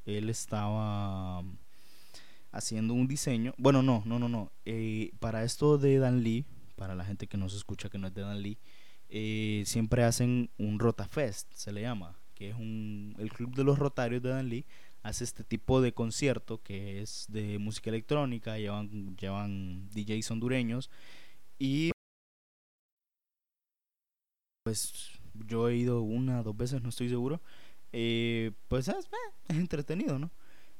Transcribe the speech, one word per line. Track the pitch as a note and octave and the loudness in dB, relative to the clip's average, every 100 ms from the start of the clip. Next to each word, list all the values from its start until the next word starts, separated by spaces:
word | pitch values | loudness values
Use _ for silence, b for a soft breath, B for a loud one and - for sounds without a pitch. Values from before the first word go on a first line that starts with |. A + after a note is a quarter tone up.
| - | -4
él | G#2 A2 | -2 0
estaba | A2+ - G#2+ G#2 G#2+ G#2+ G#2 G2+ F#2+ F#2 F2+ F#2 G2 - B B B B B B B B | -2 -2 0 2 2 0 0 -2 -2 -2 -4 -6 -8 -10 B B B B B B B B
haciendo | - - A2 A2+ | -6 -2 0 2
un | A#2+ B2+ | 4 4
diseño, | C#3+ - A#2+ A#2 - | 2 2 2 0 6
bueno, | C3 C#3 | 8 10
no, | C3 A#2 G#2 | 8 6 4
no, | A#2+ | 2
no, | A#2+ | 2
no, | A#2 G2+ - - | 0 -2 -6 -4
eh, | A2+ A2 A2 G#2+ - | -2 0 0 -2 -2
para | A2+ A2 | -2 0
esto | A#2 - D3 D3 | 0 4 6 8
de | C#3 C3+ | 8 8
Dan | C3 B2+ | 8 6
Lee, | A2+ A2+ C#3+ - - - | 4 2 0 -8 -10 -6
para | F#2+ F#2 | -4 -4
la | F#2+ | -4
gente | G2+ G#2+ | -4 -4
que | G#2 | -2
no | F#2+ | -2
se | G2 | -4
escucha | - G2+ G2 | -6 -6 -6
que | G2+ | -4
no | F#2+ | -4
es | |
de | G2 | -4
Dan | G2+ G#2 | -4 -4
Lee, | G2+ G#2+ B B B B - | -4 -6 B B B B -8
eh, | G#2+ G#2+ A2 G#2+ G#2 G2+ | -4 -2 0 2 2 2
siempre | A#2+ A2+ B2 | 0 4 6
hacen | A#2 A2+ B2 B2 A#2+ - | 6 6 4 4 2 -2
un | G#2 G#2 | 0 4
Rota | A#2 - G2+ | 2 2 -2
Fest, | - C3+ G2 - | 0 0 -2 -8
se | - - | -8 -6
le | G2+ | -4
llama, | A2+ A2+ E2+ - - | -4 -4 -6 -10 -12
que | - G2+ | -10 -8
es | A#2 | -6
un, | A2 A2 G#2+ G#2 G#2 G2 | -4 -4 -4 -6 -6 -6
el | G#2+ | -6
club | - A#2+ B2+ | -4 -4 2
de | |
los | C3+ C#3 | 6 6
rotarios | C#3 C3+ A#2+ B2 | 4 2 0 0
de | B2 | 0
Dan | C3 C3 | 0 0
Lee, | A#2 - B B B | -4 -6 B B B
hace | A2 - | -6 -4
este | A#2+ - | -4 -6
tipo | A#2 A2 - C3 | -4 -2 4 6
de | B2 | 6
concierto | - A2+ - C#3 A2+ - A2 | 2 -2 2 2 2 -2 -8
que | - G2 G2+ G2 | -6 -6 -6 -6
es | G#2+ - - | -6 -6 -6
de | G#2+ G#2 G#2 | -4 -2 -2
música | G#2 G#2+ - | -2 -2 -2
electrónica, | A2+ - D3 C#3 A#2 A2+ A2 | -2 2 2 2 -2 -4 -4
llevan, | G#2 G#2 G#2 G#2 G2 F#2 | -2 -2 -4 -6 -6 -6
llevan | F#2+ G2 G#2 G2 F#2+ F2+ G2 | -4 -2 -2 -2 -4 -6 -6
D | G#2 G#2 | -6 -2
Js | A2 A2 | -2 -2
hondureños, | A2+ A#2+ B2+ A#2+ A#2+ - B B B B B - - | -2 0 2 2 -2 -4 B B B B B -10 -2
y | C3+ C#3 E3 - _ _ _ _ _ _ _ _ _ _ _ _ _ _ _ _ _ _ _ _ _ _ _ _ _ _ | 0 2 2 0 _ _ _ _ _ _ _ _ _ _ _ _ _ _ _ _ _ _ _ _ _ _ _ _ _ _
pues | - A2 - - - - - G#2+ A2 | -4 -2 -2 -6 -10 -12 -12 -10 -2
yo | A2+ A#2 | 2 4
he | A#2+ | 4
ido | B2 A#2+ | 4 4
una, | A2 A2+ C3 B2 | 2 2 2 2
dos | A2 G2+ | 0 -2
veces, | A#2+ C3+ | 0 0
no | A#2+ | -2
estoy | - A#2+ | -2 0
seguro, | B2 B2 E3 B B B B - | 0 0 -2 B B B B -8
eh, | A#2+ A#2 A#2 A#2 A#2 A2+ G2+ - | -2 2 2 2 2 0 -4 -2
pues | B2+ C3 | 0 0
es, | F#4+ F4 | -2 -4
eh, | G#4+ A#4 - - | -6 -6 -8 -2
es | D#3+ | 0
entretenido, | F3 D#3 C#3+ E3 D4+ C3+ | 0 -2 -2 -2 0 0
¿no? | D#3 - b b b | -2 -6 b b b